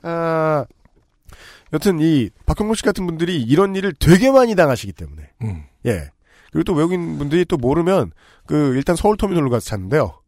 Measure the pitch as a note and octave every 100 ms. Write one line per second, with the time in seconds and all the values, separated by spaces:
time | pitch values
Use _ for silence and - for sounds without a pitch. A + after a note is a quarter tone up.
0 | E3+ E3+ E3 D#3+ D#3 D3+ B2 _ _ _
1 | _ _ - - - - _ D3+ G3+ E3
2 | D#3+ D3+ G#2+ _ - D#3 G#3+ A3 A3 G3
3 | F3+ E3 E3+ F3 A2+ D3 G3 F#3+ G3 D#3+
4 | D3 F3+ B3+ C4+ A#3+ F#3+ D#3 B2 G2+ -
5 | D#2 D2 D2+ _ A2+ E2 D2 _ A#2+ F#2+
6 | C#2+ _ _ _ _ D3+ E3 D#3+ E3 F3+
7 | E3 D3+ C#3+ E3 F3 E3 A#2+ D3+ E3+ F#3+
8 | G2 - _ _ - D3+ C#3+ B2+ C#3 F3
9 | G#3 G#3+ G#3 F3 C#3 A#2+ - G#2+ F#2 D3+
10 | G#2+ -